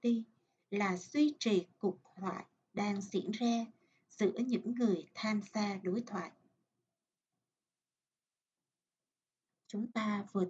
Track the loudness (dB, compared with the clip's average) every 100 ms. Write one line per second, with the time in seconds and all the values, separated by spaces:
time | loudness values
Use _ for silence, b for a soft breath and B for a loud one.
0 | 0 0 -2 _ _ _ -6 -2 0 0
1 | -2 2 2 2 2 2 2 _ -2 -2
2 | -8 -8 -6 -6 -8 _ _ -4 -2 -2
3 | -2 -4 -2 0 2 2 -2 b b b
4 | b 0 0 2 0 0 -2 0 2 2
5 | -2 -6 -2 -2 -2 -2 -2 -2 -2 -2
6 | -4 -6 -8 -12 _ _ _ _ _ _
7 | _ _ _ _ _ _ _ _ _ _
8 | _ _ _ _ _ _ _ _ _ _
9 | _ _ _ _ _ _ -8 -4 -4 -2
10 | 0 -2 -2 -2 0